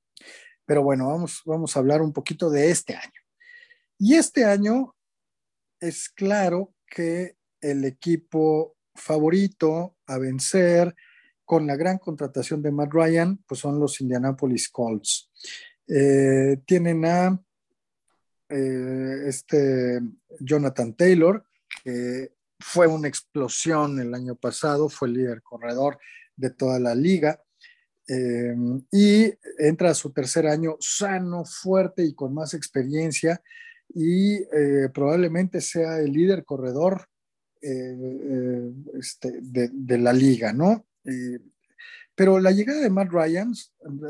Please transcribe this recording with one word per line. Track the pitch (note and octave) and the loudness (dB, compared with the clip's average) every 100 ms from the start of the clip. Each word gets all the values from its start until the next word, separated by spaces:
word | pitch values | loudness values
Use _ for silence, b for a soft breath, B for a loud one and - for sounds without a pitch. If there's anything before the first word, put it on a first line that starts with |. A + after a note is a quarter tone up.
| _ - B B B B | _ -20 B B B B
Pero | - D3 | -2 0
bueno, | C#3 C3 C3 | 2 0 -2
vamos, | E3 E3 - | -4 -6 -10
vamos | D#3+ D#3+ D#3 C#3+ | -6 -6 -4 -2
a | |
hablar | C3 D3+ | 2 2
un | D#3 | 0
poquito | D3 - D#3 E3+ | -4 -8 -4 -2
de | D3 D#3+ | 2 2
este | E3 - | 2 -4
año. | - - _ _ _ B B B B B - | -12 -12 _ _ _ B B B B B -2
Y | G#3 | 4
este | D#4+ - D4 | 4 4 2
año | G#3+ G3+ G#3 B3 C4 _ _ _ _ _ _ _ _ _ | 2 4 2 0 -2 _ _ _ _ _ _ _ _ _
es | E3+ - - | -8 -8 -14
claro | - G3 G#3 F#3 F3 G3 _ _ | -4 -2 0 0 0 -6 _ _
que | - E3 E3+ F3+ _ _ _ | -6 -4 -4 -6 _ _ _
el | D3 C#3 | -4 -2
equipo | C3+ C3 E3+ E3 _ D#3+ D#3 D#3 D#3+ _ _ | -4 -4 -2 -2 _ 0 2 2 -2 _ _
favorito | - - D#3 D#3 F#3 G3 - D#3+ D#3+ F3+ _ - | -20 -4 0 2 2 0 0 0 0 -6 _ -10
a | C3 | -6
vencer | C3 C3 - F#3+ F3 F3 F3 - b b b _ | -4 -4 0 2 4 4 2 -2 b b b _
con | - E3 D3 | 0 0 2
la | C#3 | -2
gran | F3 F#3+ | -2 -2
contratación | - D3 C3+ C3+ B2 D3+ | -6 -8 -6 -6 -6 -4
de | D3 | -2
Matt | C#3+ D3 | -2 0
Ryan, | D#3+ E3 E3 E3+ G3 - | 2 4 4 2 -2 -8
pues | C3+ | -8
son | D3 D3 | -4 0
los | C#3+ - | -2 -2
Indianapolis | C3 B2 C3+ C3+ C3 A#2 - | -2 0 -2 -2 -2 -2 -4
Colts. | - A#2 G#2+ - - _ _ B B B B - | -4 -4 -4 -4 -6 _ _ B B B B -2
Eh, | C#3+ C#3 C#3 C3+ C3+ C3+ C3+ - | 2 4 4 4 4 2 0 2
tienen | F3+ E3+ E3 | 2 2 0
a, | E3 F3 F#3 F#3 _ _ _ _ _ _ _ _ _ _ - | 2 2 2 0 _ _ _ _ _ _ _ _ _ _ -8
eh, | C#3+ C3+ B2+ B2+ C3 C3 C3+ C#3+ | -4 -2 -4 -4 -6 -6 -6 -6
este | C3+ - D3+ C#3 C3 B2 B2 A#2 - _ - | -8 0 2 2 2 0 -2 -6 -12 _ -14
Jonathan | C3 D3+ C#3 C3+ A#2 | 0 0 0 -2 -6
Taylor, | A2+ F3+ F3 E3 G#3+ _ _ _ - | 2 6 6 6 2 _ _ _ -16
que | B2+ B2 B2 B2+ C3 _ _ _ | -8 -6 -6 -6 -10 _ _ _
fue | - F3 E3 | -6 4 4
una | D#3 D3 | 4 -4
explosión | - _ D3 B2 - E3 D#3 D3 C3+ | -6 _ -6 -4 -4 -2 0 0 -2
el | A#2+ | -6
año | B2 B2+ | -6 -10
pasado, | A#2 B2 - D#3 D3 D3+ | -6 -6 -4 -2 0 0
fue | - B2+ | -2 -4
el | |
líder | B2 B2+ A2+ | -2 -2 -4
corredor | _ A#2 A#2 B2 C#3+ C#3 B B B - | _ -12 -8 -2 -2 -4 B B B -8
de | C3 | -8
toda | - C3 B2+ | -4 -2 0
la | B2 | 0
liga. | A#2 E3+ F#3 D3+ D#3 _ _ b b b _ - | 2 2 4 2 -2 _ _ b b b _ -8
Eh, | C3 B2 A#2+ A#2+ A#2+ A#2+ C3 - | -4 -2 -2 -4 -4 -4 -4 0
y | G3+ G#3 G#3 A3 - - - | 4 6 6 4 0 -16 0
entra | D#3 D#3+ F3+ | 0 2 2
a | |
su | D3+ C#3+ | 0 -4
tercer | C#3 B2+ E3 D#3 | -6 -2 0 0
año | D3+ D#3+ D#3 | 0 -2 -4
sano, | - - G3+ F#3 F3+ F3 | -6 -4 -2 -2 -4 -6
fuerte | E3 - F#3 F#3+ F#3 F#3 | -10 -10 0 2 2 0
y | D#3+ | -2
con | C3+ C3+ | -2 -6
más | D3 D#3 | -6 -6
experiencia, | D#3 - C3+ B2+ D3+ D#3+ C#3+ E3 E3+ B B B B _ | -8 -6 -4 -2 -2 -2 -2 -2 -2 B B B B _
y, | F3 D#3+ F#3 G3+ | -2 0 2 2
eh, | G#3 - D3+ C#3+ C#3 C3+ | 0 -2 0 2 2 0
probablemente | C#3 C#3+ E3+ F3 E3+ F#3+ F3 | 0 0 2 2 0 -2 -2
sea | - E3+ D#3+ D#3+ | -6 -4 -2 0
el | D3 | 0
líder | D3 F#3 F#3 | 2 2 2
corredor, | - C3+ B2+ C3 F3+ F#3+ - _ _ _ _ _ | -2 -6 -4 0 0 0 -8 _ _ _ _ _
eh, | C#3+ | -10
eh, | C3 B2+ B2+ B2+ C3+ C#3+ C3 B2+ B2 A#2+ C3 D3 C3+ | -8 -8 -10 -10 -8 -6 -4 -2 -4 -6 -12 -14 -12
este, | - - B2+ A#2+ | -12 -10 -10 -10
de, | B2+ B2 A#2+ | -6 -2 -2
de | C3+ B2+ B2 | -4 -2 2
la | A#2+ | 4
liga, | B2+ C3+ A#2 A2+ | 6 4 4 0
¿no? | A#2+ F3+ A3 _ _ | 2 2 2 _ _
Eh, | C#3 B2+ B2 A#2+ _ _ _ B B B B | -10 -8 -8 -10 _ _ _ B B B B
pero | - F#3+ F#3+ | 2 4 6
la | F#3+ | 4
llegada | G3 G#3+ D4+ | 4 0 0
de | B3 | 0
Matt | F#3+ F#3 | 0 0
Ryan, | E3+ D#3+ F3 A#3 A3+ - _ D3 C#3+ D3+ | 0 0 0 -4 -8 -12 _ -14 -12 -6